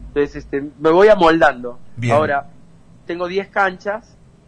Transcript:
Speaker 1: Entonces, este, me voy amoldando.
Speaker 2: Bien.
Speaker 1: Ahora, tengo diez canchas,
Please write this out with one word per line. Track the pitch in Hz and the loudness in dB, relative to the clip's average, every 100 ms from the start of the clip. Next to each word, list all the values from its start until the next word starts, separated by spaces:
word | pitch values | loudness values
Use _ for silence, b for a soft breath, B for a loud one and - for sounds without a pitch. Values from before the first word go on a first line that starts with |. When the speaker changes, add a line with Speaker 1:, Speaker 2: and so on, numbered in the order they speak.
| - | -8
Speaker 1:
Entonces, | 147 143 147 | -4 -4 -6
este, | - 139 147 - | -8 -8 -8 -4
me | 156 | 2
voy | 170 214 | 4 6
amoldando. | 202 165 165 156 127 123 120 - - | 6 4 4 2 0 -8 -14 -16 -8
Speaker 2:
Bien. | 117 143 | -2 0
Speaker 1:
Ahora, | 151 143 - - - - _ - - | 0 -4 -8 -18 -20 -20 _ -20 -12
tengo | 175 175 | -8 -6
diez | 190 196 | -6 -4
canchas, | 208 190 185 208 214 - _ _ _ | -2 -2 -2 -8 -10 -10 _ _ _